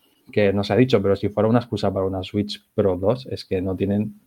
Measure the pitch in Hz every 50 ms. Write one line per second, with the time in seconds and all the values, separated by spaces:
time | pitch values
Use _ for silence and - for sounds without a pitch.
0 | _ _ _ _ _ - - 107 104 98 95 101 101 - 104 110 127 127 120 101
1 | 98 98 98 - - 98 - 107 104 110 120 120 113 - 113 101 110 98 95 98
2 | 95 95 95 95 90 - - 104 104 104 - - _ _ _ 110 104 95 92 90
3 | 95 104 123 131 131 - 101 - - - 98 92 90 98 92 90 101 95 101 104
4 | 107 107 - - _